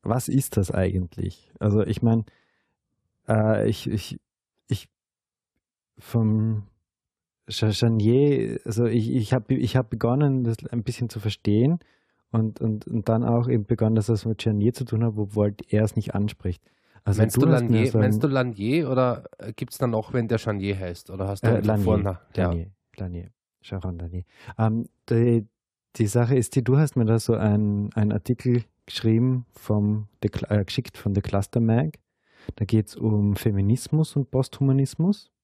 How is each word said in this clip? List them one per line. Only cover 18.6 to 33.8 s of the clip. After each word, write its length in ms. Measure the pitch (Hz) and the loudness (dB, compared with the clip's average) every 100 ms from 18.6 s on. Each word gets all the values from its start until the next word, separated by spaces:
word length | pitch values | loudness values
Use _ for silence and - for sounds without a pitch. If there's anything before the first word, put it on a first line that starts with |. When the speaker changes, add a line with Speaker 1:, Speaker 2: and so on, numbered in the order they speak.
| 104 156 143 | -2 0 0
Speaker 2:
oder, 320 | 131 127 120 - - | 2 2 0 -8 -16
äh, 160 | - | -14
gibt's 240 | 110 131 - | -10 -10 -4
da 100 | 123 | -2
noch 260 | 113 - | -2 -2
wen, 140 | 127 113 | -4 0
der 100 | 113 | -2
Chanier 400 | - 104 98 95 | -2 -4 -4 -4
heißt? 320 | 90 87 - | -6 -10 -14
Oder 200 | 95 95 | -8 -6
hast 160 | 101 110 | 0 2
du 20 | |
Speaker 1:
Äh, 80 | 117 | 2
Speaker 2:
einen 80 | |
Speaker 1:
Lanier, 200 | 104 107 | 2 2
Speaker 2:
Vorna-, 380 | 101 101 92 90 _ - | 2 2 0 -6 _ -2
ja. 140 | 90 | -2
Speaker 1:
Lanier, 220 | 85 90 _ _ - | -2 -6 _ _ -12
Lanier, 320 | 92 87 92 _ _ _ | -10 -10 -14 _ _ _
Sharon 360 | - 98 92 85 | -12 -8 -8 -8
Lanier. 280 | 85 90 - _ - - | -8 -10 -12 _ -18 -2
Ähm, 280 | 110 110 117 _ - | 0 0 -6 _ -2
die, 380 | 117 120 117 107 _ _ _ _ - | 2 4 2 0 _ _ _ _ -2
die 120 | 107 | 0
Sache 280 | 120 120 135 | 2 2 2
ist 220 | 113 139 | 0 -2
die, 60 | |
du 140 | 120 135 | 2 2
hast 200 | 156 - | 2 2
mir 80 | 110 | 2
da 120 | 113 | 2
so 180 | - 113 | 2 2
ein, 540 | 107 104 104 101 104 - | 2 2 2 -2 -4 -2
ein 160 | 107 | 0
Artikel 540 | 107 - 120 123 120 - _ - | -2 -2 -4 0 0 -2 _ -14
geschrieben 600 | - 113 113 127 127 120 | -4 0 2 2 0 -6
vom 560 | - - 107 104 107 104 _ | -20 -2 0 2 -2 -6 _
The 80 | 104 | -4
Cl-, 300 | - - 104 | -4 0 0
äh, 60 | 95 | 0
geschickt 320 | - - - | -4 -6 -6
von 180 | 104 98 | -2 -2
The 60 | |
Cluster 400 | - 101 101 120 | -2 -4 -2 0
Mag. 380 | 113 113 160 - _ _ _ _ - - | 2 2 0 -6 _ _ _ _ -18 -8
Da 80 | 104 | 0
geht's 320 | 110 104 - | 0 0 -2
um 400 | 113 107 101 101 | 0 2 2 0
Feminismus 800 | 113 98 98 123 | 0 2 2 0